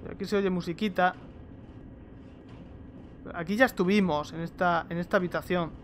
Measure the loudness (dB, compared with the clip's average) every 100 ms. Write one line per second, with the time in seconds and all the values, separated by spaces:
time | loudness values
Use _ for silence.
0 | -12 -8 0 2 2 0 -2 -2 -2 4
1 | 2 2 -14 -18 -18 -18 -16 -16 -16 -16
2 | -18 -18 -18 -18 -18 -18 -16 -16 -16 -16
3 | -18 -16 -12 -8 -2 6 6 6 6 6
4 | 6 2 -2 -6 -8 2 4 4 2 -4
5 | 2 2 2 -2 0 0 0 -6